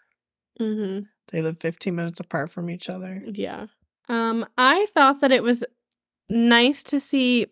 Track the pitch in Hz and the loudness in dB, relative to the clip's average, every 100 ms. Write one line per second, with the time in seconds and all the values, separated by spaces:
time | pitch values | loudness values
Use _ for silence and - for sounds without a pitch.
0 | _ _ _ _ _ - 220 214 196 196 | _ _ _ _ _ -8 -6 -4 -6 -8
1 | 202 _ _ 165 160 165 165 - 196 170 | -12 _ _ -6 -6 -4 -8 -6 -6 -4
2 | 170 170 180 160 151 - 170 175 - 185 | -6 -8 -8 -6 -6 -8 -10 -10 -10 -12
3 | 185 190 226 202 196 - 214 _ _ _ | -12 -12 -12 -10 -10 -10 -16 _ _ _
4 | - 233 226 226 - - 254 339 415 320 | -6 -4 -2 -4 -4 0 2 2 2 4
5 | 269 277 269 254 233 240 - _ _ _ | 4 4 2 4 2 -2 -4 _ _ _
6 | _ _ - 226 240 233 247 285 - 277 | _ _ -4 2 6 6 6 2 -4 -4
7 | - 277 247 240 - | -2 0 2 2 0